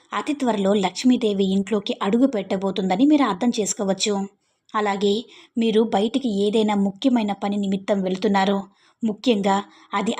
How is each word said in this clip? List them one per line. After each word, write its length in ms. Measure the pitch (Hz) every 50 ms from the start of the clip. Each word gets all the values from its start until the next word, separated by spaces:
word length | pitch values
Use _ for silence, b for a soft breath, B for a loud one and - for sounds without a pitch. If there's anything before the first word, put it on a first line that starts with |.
| b b
అతి 220 | b 208 208 - 294
త్వరలో 360 | 285 269 240 208 196 196 196 202
లక్ష్మీదేవి 680 | 214 190 175 175 - - 254 247 240 240 214 202 196 196
ఇంట్లోకి 480 | 190 190 202 196 - 226 208 202 - 240 -
అడుగు 240 | 220 196 196 233 269
పెట్టబోతుందని 800 | 269 269 202 190 196 202 190 185 196 185 214 190 190 185 190 269
మీరు 180 | 294 302 285 285
అర్థం 260 | - 190 180 247 247
చేసుకోవచ్చు. 640 | 226 - 202 180 - - 208 190 190 190 - 220 202 196 196 196 _ _ _ _ _ _ _ _ -
అలాగే 400 | 220 214 208 196 190 202 202 202 226 240 B B B B B B 240
మీరు 220 | 226 226 202 214
బయటికి 460 | 233 220 233 190 208 226 - 262 262 233 202 196
ఏదైనా 320 | 202 208 208 226 214 214 208
ముఖ్యమైన 580 | 202 196 202 196 - - 269 247 240 214 202
పని 240 | 196 - - 202 202
నిమిత్తం 420 | 208 202 190 196 196 196 - 208 196
వెళ్తున్నారో, 560 | 185 185 185 190 - 214 196 196 190 196 196 196 196 - b b b b b b
ముఖ్యంగా 540 | - 220 202 - - 269 226 202 196 202 196 196 202 B B B B B B
అది 200 | 202 202 208 233